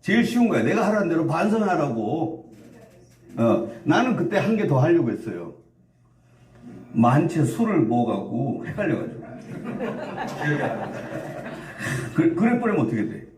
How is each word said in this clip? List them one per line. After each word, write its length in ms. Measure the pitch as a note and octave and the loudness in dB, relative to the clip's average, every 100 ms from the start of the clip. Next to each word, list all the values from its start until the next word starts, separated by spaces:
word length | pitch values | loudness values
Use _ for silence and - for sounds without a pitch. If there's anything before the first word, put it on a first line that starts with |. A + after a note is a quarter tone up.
제일 240 | - G#3+ - | 2 2 4
쉬운 240 | A#3+ A#3 | 4 4
거야. 140 | D3 | 4
내가 240 | A#2 G3+ G3+ | 2 2 2
하라는 220 | G#3+ F3 | 2 2
대로 160 | E3 D3 | 0 0
반성하라고. 1160 | D#3+ G3+ A3 G3+ E3+ C#3+ A2+ G#2+ D#3+ E3 - - - - - - - - _ - - | 0 2 2 2 2 0 -2 -2 -2 -2 -6 -14 -20 -20 -20 -20 -20 -20 _ -14 0
어, 340 | A#2 G2+ - - | 2 2 0 -6
나는 320 | C#3+ - B3+ G3 | 2 4 4 2
그때 220 | E3+ G3 | 2 2
한 200 | G3+ A3 | 2 0
개 100 | F3 | 2
더 120 | C3+ | 4
하려고 300 | D3+ E3+ B2+ | 6 4 2
했어요. 420 | G2 G#2+ F2+ E2+ - _ _ _ _ _ _ _ _ _ - - - - | -2 -6 -10 -12 -16 _ _ _ _ _ _ _ _ _ -20 -20 -20 -8
만체 520 | A2+ A#2+ C#3 E3+ D#3+ | 2 4 4 2 2
술을 380 | C3 - A3 F#3 A2 | 0 0 0 2 2
먹어갖고 800 | A#2+ A2 G2 G2 A2+ C#3 G#2 - | 2 0 -2 -4 -4 -4 -4 -6
헷갈려가지고. 560 | - G#3 - - - - - - - A#3+ - A#3 - - F#3 A3 - D3+ D3 C3+ - - - - - - - - - - - - C3 - - | -4 -2 -2 -4 -12 -14 -16 -14 -12 -10 -8 -8 -8 -10 -10 -10 -6 -2 -2 -2 -4 -8 -10 -10 -10 -10 -12 -12 -12 -14 -10 -6 -6 -4 2
그, 200 | E3 E3 | 4 4
그럴 240 | A3+ A#3+ | 4 4
뻔하면 260 | A#3 F#3 A#2+ | 2 2 0
어떻게 200 | A2 F#2 | 0 -2
돼? 180 | - - | -6 -14